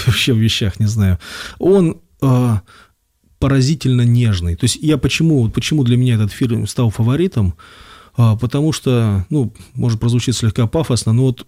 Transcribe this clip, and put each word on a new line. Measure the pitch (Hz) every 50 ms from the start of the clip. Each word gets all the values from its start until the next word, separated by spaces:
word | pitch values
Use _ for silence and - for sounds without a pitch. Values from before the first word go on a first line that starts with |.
<laughs> | -
вообще | 120 101 - - 139 117
вещах, | 110 110 110 - - 113 98 - -
не | 107
знаю. | 104 113 110 98 92 90 - - - - - - - - -
Он, | - 175 196 196 170 160 - - _ _ _ _ 143
а, | 135 127 123 123 120 110 98 - - - - - _ _ _ _ _ _ _ _ _ _ -
поразительно | 147 135 139 135 127 143 165 - - 131 123 123
нежный. | 120 120 120 123 120 110 98 87 87 85 85
То | - 131
есть | 117 - -
я | 156 151 156
почему, | 127 - 131 - - 165 165 151 131 113
вот | 104 -
почему | - - - 160 151 127
для | 120 123
меня | 120 127 127 117
этот | 107 107 95
фильм | - - 135 117 120 113 107
стал | - - 131 120 110
фаворитом? | - - 110 120 135 151 180 185 - 117 98 87 - - - - - - - - - - - - _
А, | 123 117 113 107
потому | 107 123 120 - 143 151 160 -
что, | - - 139 123 120 113 107 101 95 87 -
ну, | 151 147 117 - - - - - -
может, | 123 120 120 113 107
прозвучит | 123 117 120 120 - 131 110
слегка | - 117 107 - 131 117
пафосно, | 107 - 160 - - 127 - - 113 110
но | 123 131
вот | 131 123 - -